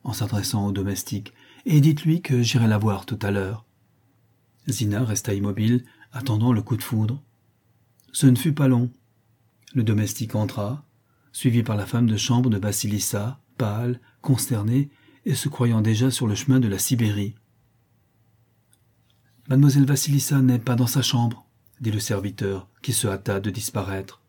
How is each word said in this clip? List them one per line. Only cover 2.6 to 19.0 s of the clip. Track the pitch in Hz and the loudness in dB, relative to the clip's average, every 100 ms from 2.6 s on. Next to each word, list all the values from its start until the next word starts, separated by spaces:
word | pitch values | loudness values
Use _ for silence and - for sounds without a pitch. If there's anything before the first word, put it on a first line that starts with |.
| 113 | 4
la | 107 | 4
voir | 107 98 - | 2 -2 -6
tout | 107 | -6
à | 101 | -2
l'heure. » | 101 95 107 _ _ _ _ _ _ _ _ _ _ - | -2 -2 -8 _ _ _ _ _ _ _ _ _ _ -8
Zina | 113 107 101 120 | -2 -2 -2 -2
resta | 101 - | -4 -2
immobile, | 98 101 101 107 123 - _ - | -2 -2 0 2 0 -2 _ -18
attendant | 127 131 107 120 | -10 -4 0 2
le | 110 | 0
coup | - 107 | 0 -4
de | |
foudre. | - 110 107 139 _ _ _ _ _ _ _ _ _ | -2 -2 -2 -4 _ _ _ _ _ _ _ _ _
Ce | - 135 | 2 4
ne | 123 | 4
fut | 165 | 0
pas | 147 135 | 0 2
long. | 123 123 - _ _ _ _ _ _ - | 2 -2 -6 _ _ _ _ _ _ -6
Le | 127 | -2
domestique | 110 104 104 - 110 107 | 0 0 -2 -4 -6 -2
entra, | 104 - 101 143 _ _ _ _ _ | -4 -4 -6 -8 _ _ _ _ _
suivi | - 131 117 | -2 0 2
par | 110 104 | 0 -2
la | 95 | -2
femme | 120 120 | 2 2
de | 107 | 2
chambre | - 120 127 | 2 2 2
de | 101 | 0
Vassilissa, | 104 98 101 104 - 107 107 143 _ - | -2 -4 -2 -2 -2 -4 -6 -8 _ -4
pâle, | 110 104 120 120 _ _ | -4 -2 -4 -4 _ _
consternée, | - 127 - 113 104 127 143 _ _ _ 220 | 0 0 0 -2 0 0 -2 _ _ _ -4
et | 143 | -2
se | 151 | -4
croyant | - 120 113 | 0 2 2
déjà | 110 110 131 | 2 2 0
sur | 123 117 | 0 -2
le | 101 | -2
chemin | - 131 | 2 2
de | 117 | 2
la | 95 | -2
Sibérie. « | - 120 110 104 101 - _ _ _ _ _ _ _ _ _ _ _ _ _ _ _ _ | -2 2 2 0 -4 -8 _ _ _ _ _ _ _ _ _ _ _ _ _ _ _ _